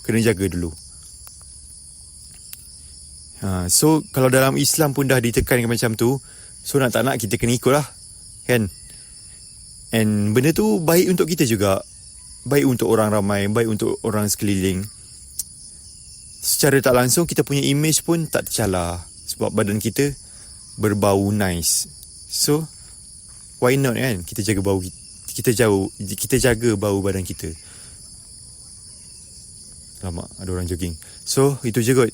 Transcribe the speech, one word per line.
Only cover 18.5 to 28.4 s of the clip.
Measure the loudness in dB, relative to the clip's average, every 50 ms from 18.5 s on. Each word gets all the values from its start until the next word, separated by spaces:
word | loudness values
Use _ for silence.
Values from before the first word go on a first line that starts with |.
tercalar | -4 -2 -2 0 0 -2 -2 -4 -6 -8 -12 -16 -20 -18 -14 -14
sebab | -8 -6 -6 -4 -2
badan | -2 -2 -2 -2 -2
kita | -4 -4 -2 -2 -2 -2 -4 -8 -16 -20 -20 -20 -20 -20 -20 -20 -20 -18 -8
berbau | -2 -2 0 0 2 2 2 2 2 2 0
nice. | 0 0 0 -2 -2 -2 -2 -2 -2 -2 -4 -8 -14 -20 -20 -20 -20 -20 -16
So, | -10 -4 -2 0 0 0 0 -2 -6 -14 -20 -20 -20 -20 -20 -20 -20 -20 -20 -20 -20 -20 -20 -20 -20 -6 0
why | 0 2 2 2
not | 0 0 0
kan? | -2 -2 -2 -4 -4 -8
Kita | -8 -8 -4
jaga | -2 -2 -2 0
bau | 0 0 0 -2
ki-, | -2 -6 -12 -16 -20 -20 -20 -18 -16 -12 -12 -2
kita | 0 0 2
jauh, | 2 4 4 4 2 0 -2 -6 -10
kita | -10 -8 -8 -8 -4 -2 0 2
jaga | 2 2 2 2 0 0 0
bau | 0 0 0 0 0
badan | -2 -2 -4 -4
kita. | -6 -8 -10 -10 -12 -12 -12 -14 -20 -20 -20 -20 -20 -20 -20 -20 -20 -20 -20 -20 -20 -20 -20 -20